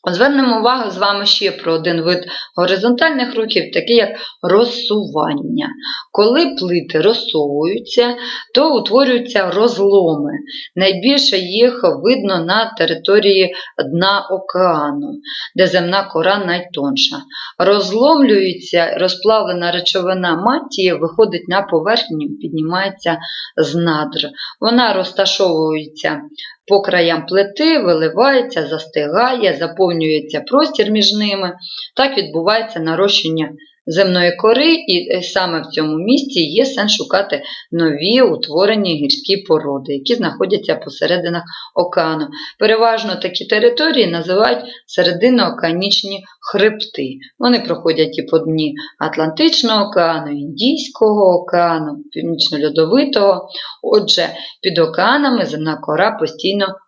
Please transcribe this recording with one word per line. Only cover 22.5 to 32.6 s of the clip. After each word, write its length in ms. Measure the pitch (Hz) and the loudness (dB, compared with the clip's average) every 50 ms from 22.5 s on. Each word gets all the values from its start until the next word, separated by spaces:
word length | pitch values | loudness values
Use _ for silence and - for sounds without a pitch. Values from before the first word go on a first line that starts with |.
| 151 160 156 160 175 185 196 196 190 _ - 170 165 170 165 - - - - - _ | -4 -4 -4 -2 -2 -2 -4 -4 -6 _ -4 -4 -4 -4 -6 -12 -14 -14 -14 -8 _
з 180 | - 160 - 175 | -2 -2 0 0
надр. 540 | 170 170 170 156 151 151 143 - 127 - 143 - - - - - _ | -2 0 0 0 -2 -2 -4 -6 -6 -8 -8 -10 -14 -16 -16 -10 _
Вона 320 | - 220 233 247 247 226 | -2 2 2 4 2 2
розташовується 1300 | 202 185 185 185 - - 196 185 - - 196 180 165 160 160 156 156 156 156 151 - - - 156 151 147 143 - - - - - - _ _ | 0 0 -2 -4 -2 -2 0 0 2 0 2 2 2 2 0 0 -2 -2 -6 -10 -14 -6 -4 -4 -4 -4 -10 -16 -18 -18 -18 -18 -20 _ _
по 160 | - 202 196 | 2 2 2
краям 440 | 196 - 180 180 170 165 165 160 156 | 4 2 2 2 4 2 2 -2 -4
плити, 520 | - 180 196 202 196 - - 302 320 320 294 | 0 2 2 2 0 0 0 2 2 2 2
виливається, 880 | 214 175 170 156 160 156 - 190 240 277 269 254 240 269 - 165 156 | 2 2 2 2 2 0 2 2 2 4 4 2 0 0 -4 -4 -4
застигає, 880 | 143 160 156 - - - 156 147 147 165 208 240 254 262 247 214 185 160 | -2 -4 -6 -8 -4 -4 -2 -2 0 0 2 2 2 0 2 0 0 0
заповнюється 840 | - 170 170 170 - 190 175 175 165 160 156 156 151 147 - - 202 | 0 -4 -6 0 0 0 2 2 0 0 0 0 0 -2 -4 -8 -8
простір 500 | - - 247 277 320 302 - - 214 202 | -4 0 2 2 2 2 2 0 0 2
між 220 | 214 214 202 - | 2 2 2 2
ними. 400 | 208 214 208 208 196 196 190 175 175 - - - - - - - _ | 2 0 -2 -2 -2 -2 -4 -6 -6 -10 -14 -14 -14 -14 -16 -8 _
Так 220 | - 269 277 269 220 | 0 0 0 0 -2
відбувається 600 | 175 151 151 165 165 190 214 226 | -4 -2 -4 -2 0 2 0 0